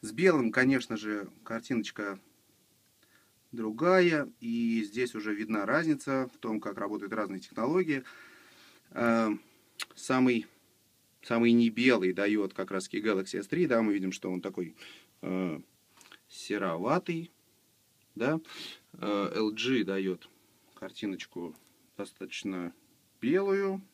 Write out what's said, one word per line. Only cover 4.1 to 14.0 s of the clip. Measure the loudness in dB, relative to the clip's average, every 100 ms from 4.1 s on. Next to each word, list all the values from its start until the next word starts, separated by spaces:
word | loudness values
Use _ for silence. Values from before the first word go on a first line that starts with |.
| 4 -2 -8
и | -4 0 2 0
здесь | -2 -2 -4
уже | -4 -4
видна | -4 -4 -2
разница | 0 0 2 -2 -2 -2 -4
в | -6
том, | -6 -6
как | -6 -8
работают | -6 -6 -6
разные | -4 -4 -6
технологии. | -10 -4 0 0 0 -2 -4 -20 -20 -20 -20 -20 -20 -20 _
Э, | 0 2 4 2 -2 -6 _ _ _ -14
самый, | -12 0 4 6 4 -2 _ _ _ _ _ _ _
самый | -2 4 8
не | 8 6
белый | 4 4 6 4
дает | 2 2 2 0
как | -4 -4
раз-таки | -4 -4 -4
Galaxy | 0 0 -2 -6
S | -4
три, | 0 2
да, | 4
мы | 4
видим, | 2